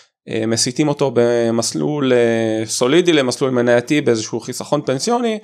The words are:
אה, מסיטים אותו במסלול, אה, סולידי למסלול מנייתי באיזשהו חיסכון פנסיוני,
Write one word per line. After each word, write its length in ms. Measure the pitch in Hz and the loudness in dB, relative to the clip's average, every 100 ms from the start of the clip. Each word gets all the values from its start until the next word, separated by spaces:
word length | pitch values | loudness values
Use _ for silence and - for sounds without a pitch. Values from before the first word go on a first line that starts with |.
| _ _ - | _ _ -8
אה, 160 | 113 110 | -4 -2
מסיטים 420 | 113 - 123 151 | -2 -2 0 0
אותו 240 | 147 139 | 0 0
במסלול, 1000 | 120 120 120 117 117 117 156 147 151 131 | 2 2 2 0 0 -2 -2 -2 0 2
אה, 520 | 123 117 113 113 110 110 | 2 2 2 0 -2 -4
סולידי 480 | - 127 165 175 | -2 2 2 4
למסלול 380 | 156 127 - 135 | 2 2 0 -2
מנייתי 500 | 123 120 120 120 147 | 0 2 2 2 0
באיזשהו 380 | 131 113 107 117 | 0 0 -2 -8
חיסכון 420 | - 123 110 147 139 | -8 -10 -4 -4 -2
פנסיוני, 540 | 135 220 240 233 214 | -2 0 -2 -2 -4